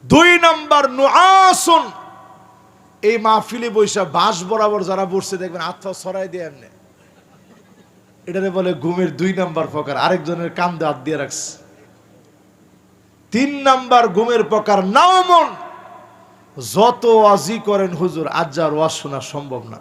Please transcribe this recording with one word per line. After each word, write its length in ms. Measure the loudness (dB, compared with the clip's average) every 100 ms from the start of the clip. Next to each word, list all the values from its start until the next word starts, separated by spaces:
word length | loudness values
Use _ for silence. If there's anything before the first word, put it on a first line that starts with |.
দুই 340 | 4 6 6 6
নাম্বার 520 | 4 2 0 0 2
নুআসুন, 1000 | 0 2 6 6 6 6 4 2 2 0 -14 -20 -20 -20 -20 _ _ _ _ _ _
এই 160 | 0 2
মাহফিলে 520 | 2 2 0 -8 -2
বইসা 340 | 0 0 0
বাঁশ 400 | -2 0 0 -2
বরাবর 380 | -4 0 0 0
যারা 220 | -4 -4
বসছে 320 | -2 -4 -6 -10
দেখবেন 260 | -10 -8
হাত 140 | -10 -10
পা 100 | -12
ছড়াই 360 | -12 -10 -10 -10
দিয়ে 160 | -10
এমনি, 220 | -12 -16 -20 _ _ _ _ _ _ _ _ _ _ _ _ _ _ _ -10
এটারে 240 | -6 -4
বলে 240 | -2 -4
ঘুমের 420 | -4 -4 -2 -4 -2
দুই 160 | -4
নাম্বার 340 | -2 -4 -4 -6
প্রকার, 300 | -6 -6 -2
আরেকজনের 540 | 0 -2 -4 -8 -8
কান্দে 340 | -4 -4 -2
হাত 120 | -4 -4
দিয়ে 200 | -6 -6
রাখছে। 420 | -8 -10 -12 -16 _ _ _ _ _ _ _ _ _ _ _ _ _ _ _ _ _
তিন 320 | -2 -2 0
নাম্বার 460 | 2 0 4 2 4
ঘুমের 360 | 0 0 0
প্রকার 400 | 0 -2 0 0
নাওমুন, 640 | 2 2 4 4 4 4 2 -6 -18 -20 -20 -20 -20 _ _ _ _ -16
যত 420 | -6 2 2 2
ওয়াজি 540 | 2 4 6 4 0 -6
করেন 340 | -2 -2 -2
হুজুর, 340 | -2 -4 -4 -4
আজ 340 | -4 -4 -2
আর 140 | -2
ওয়াজ 160 | 0 -2
শোনা 300 | -2 -10 -10
সম্ভব 420 | -10 -12 -10 -12 -14
না 100 | -20